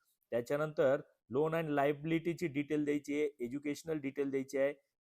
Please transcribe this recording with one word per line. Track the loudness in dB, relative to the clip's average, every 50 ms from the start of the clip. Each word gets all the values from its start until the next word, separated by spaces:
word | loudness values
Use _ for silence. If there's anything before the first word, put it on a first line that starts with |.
| _ _ _ _ _ -4
त्याच्यानंतर | -2 -2 0 0 0 0 -2 0 2 2 4 4 4 2 0 _ _ _ _ -4 0
loan | 2 2 2 2
and | 0 0 0 2 2
liability-ची | 4 2 2 0 0 0 0 0 0 0 -2 -2 -2 -4
डिटेल | -2 -2 -2 0 0 0 2
द्यायची | 2 0 0 -2 -2 -2 0
आहे, | 0 0 -2 -4
एज्युकेशनल | -6 -6 -6 -6 -4 -4 -6 -6 -4 -4 -4 -4
डिटेल | -4 -4 -4 -2 -2 -2
द्यायची | -2 -2 -4 -2 0 0
आहे, | 0 0 0 -4 _ _ _ _ _